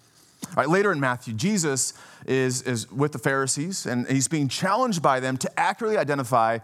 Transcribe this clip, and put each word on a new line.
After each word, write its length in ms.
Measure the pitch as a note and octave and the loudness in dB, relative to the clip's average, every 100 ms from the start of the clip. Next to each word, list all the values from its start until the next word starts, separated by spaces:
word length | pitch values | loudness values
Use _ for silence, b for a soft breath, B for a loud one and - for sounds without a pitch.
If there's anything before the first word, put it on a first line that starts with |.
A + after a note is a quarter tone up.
| B B B B B | B B B B B
All 60 | D3+ | -4
right, 140 | C3+ | 0
later 240 | F#3 G#3 | 2 2
in 60 | D#3+ | 0
Matthew, 320 | C3+ A#2+ A#2+ | 0 -2 -6
Jesus 600 | G#2+ F3 G#3+ D#3+ C3 - B B B - | -2 0 0 0 -2 -4 B B B -2
is, 360 | C3 C3 B2+ | 0 0 -2
is 280 | B2+ A#2+ - | -4 -4 -4
with 220 | A2+ D3 | -2 -2
the 80 | C#3 | 0
Pharisees, 680 | D3 C3+ C3 C#3+ E3 F#3+ - | 0 0 0 -2 -4 -4 -2
and 220 | B2 - | -2 0
he's 220 | C3+ B2+ | 0 2
being 180 | D#3+ C#3 | 0 0
challenged 540 | - F#3 G#3+ B3+ E3+ | 0 0 2 2 2
by 180 | D3 C3 | 2 2
them 160 | C3 C3 | 0 -2
to 220 | - - | -4 0
accurately 380 | F3 G3+ A3 G#3 | -2 0 0 0
identify 640 | C#3+ C#3+ A2+ B2 A2+ A2+ | 0 -2 2 4 4 0